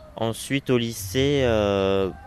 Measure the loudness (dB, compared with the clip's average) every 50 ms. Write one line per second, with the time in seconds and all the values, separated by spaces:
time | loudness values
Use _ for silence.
0 | -20 -14 -8 -4 -4 -4 -4 -4 -6 -4 -4 -4 0 2 2 2 2 0 -6 -8
1 | -8 -4 -2 0 2 2 2 2 2 2 2 2 2 2 2 2 2 2 2 2
2 | 0 -2 -4 -8 -14